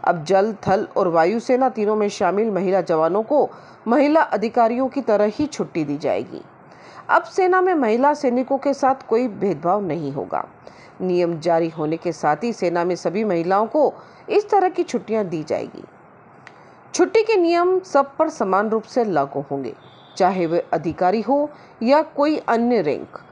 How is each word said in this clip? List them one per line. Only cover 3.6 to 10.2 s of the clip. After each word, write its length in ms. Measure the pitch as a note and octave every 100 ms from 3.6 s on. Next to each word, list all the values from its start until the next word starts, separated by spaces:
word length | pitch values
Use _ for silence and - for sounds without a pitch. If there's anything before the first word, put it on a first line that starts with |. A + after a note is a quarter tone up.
| - - -
महिला 340 | A#3+ C#4+ D#4
अधिकारियों 640 | - G#3 A3 A#3 A3+ A#3+ C4
की 140 | C4+
तरह 300 | A#3+ G#3 G#3 G#3
ही 100 | D4
छुट्टी 380 | - D#3+ E3+
दी 140 | D3 D3
जाएगी। 440 | C#3 F#2+ B2 - - - - - - - -
अब 140 | - E4+
सेना 360 | - F#4 F#4
में 120 | F#4
महिला 400 | E4+ A#3+ A3+ C#4
सैनिकों 440 | D4 C4 A#3+ B3+ C4+
के 160 | C#4+
साथ 340 | C#4 C4+ C4+ -
कोई 200 | A3+ B3
भेदभाव 560 | F#3+ G3 D3+ E3+ G3+ G3
नहीं 260 | D#3 C#3+
होगा। 320 | C#3+